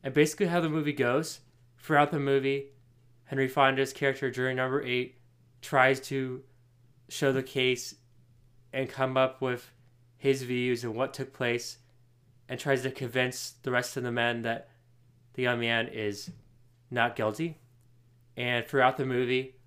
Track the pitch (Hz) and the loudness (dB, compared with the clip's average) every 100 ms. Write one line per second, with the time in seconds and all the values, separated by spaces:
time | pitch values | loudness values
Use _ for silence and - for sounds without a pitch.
0 | 139 147 151 - 190 170 160 156 147 139 | 0 4 4 2 0 2 0 0 -2 0
1 | 123 131 160 - - _ _ _ - 147 | 2 2 0 -12 -20 _ _ _ 2 4
2 | 147 156 139 139 135 139 139 - _ _ | 4 2 2 2 2 -2 -4 -18 _ _
3 | _ - - 135 131 147 135 131 135 - | _ -20 -8 -2 0 4 4 4 -2 0
4 | 139 135 135 120 131 131 127 139 123 123 | -2 0 -4 -2 -4 -2 -2 -2 -2 -4
5 | 127 - _ _ _ _ - 139 131 135 | -4 -12 _ _ _ _ 0 4 4 4
6 | - 135 131 131 - _ _ _ _ _ | -2 -4 -4 -8 -14 _ _ _ _ _
7 | _ - 143 135 131 135 127 123 - - | _ -2 0 0 -2 0 2 2 -4 -16
8 | _ - _ _ _ _ _ 131 131 - | _ -20 _ _ _ _ _ -6 -6 -2
9 | 131 131 131 131 131 123 - _ _ _ | 0 2 2 0 -4 -4 -8 _ _ _
10 | _ _ 139 131 123 123 123 120 120 113 | _ _ 0 0 0 0 0 0 -2 -4
11 | 131 - 120 - 123 120 - - _ _ | -4 -4 -12 -4 -2 -2 -4 -16 _ _
12 | _ _ _ _ - 127 143 131 131 131 | _ _ _ _ -12 -6 0 0 0 -6
13 | 123 127 127 127 - - 131 123 123 135 | -4 0 -2 -4 -12 -10 -2 -2 -2 -6
14 | 123 120 120 117 117 113 - _ _ _ | -4 0 0 0 -4 -6 -8 _ _ _
15 | _ _ _ - 123 120 117 117 117 - | _ _ _ -2 0 0 0 0 -2 -4
16 | 107 101 - - - _ - _ _ 120 | -4 -6 -14 -18 -20 _ -20 _ _ 0
17 | 117 117 110 107 165 156 _ _ _ _ | 2 2 -2 -2 -6 -8 _ _ _ _
18 | _ _ _ - 123 120 113 139 127 131 | _ _ _ -6 -2 -2 0 4 4 4
19 | 131 123 123 127 127 - | -2 -2 0 -2 -2 -14